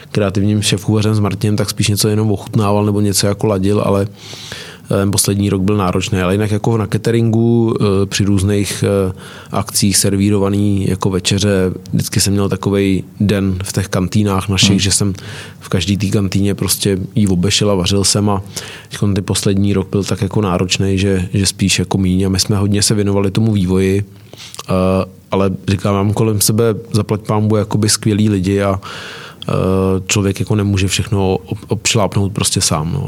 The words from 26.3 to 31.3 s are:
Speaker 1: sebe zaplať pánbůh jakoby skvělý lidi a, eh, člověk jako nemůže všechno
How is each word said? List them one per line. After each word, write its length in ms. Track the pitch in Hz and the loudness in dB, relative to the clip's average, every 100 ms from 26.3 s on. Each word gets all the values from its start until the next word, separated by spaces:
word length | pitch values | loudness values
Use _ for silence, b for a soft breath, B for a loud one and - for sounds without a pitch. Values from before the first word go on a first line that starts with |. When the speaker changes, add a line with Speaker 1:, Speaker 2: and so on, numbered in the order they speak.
| 104 | 0
Speaker 1:
sebe 240 | - 110 117 101 - | 0 2 2 0 -2
zaplať 280 | 107 104 107 | -2 0 -2
pánbůh 380 | - 107 107 107 | -2 0 2 2
jakoby 300 | 101 107 107 | 0 0 0
skvělý 400 | - 113 101 107 | 0 0 2 2
lidi 340 | 101 90 98 | 2 2 2
a, 180 | 98 98 - B B B B B - | 2 -2 -6 B B B B B -4
eh, 40 | 95 92 95 95 95 95 | -2 0 2 0 0 0
člověk 340 | 104 98 95 | 0 0 -2
jako 140 | 95 | -2
nemůže 340 | 104 101 98 95 | 0 0 0 0
všechno 480 | - - 101 95 | -2 -2 0 0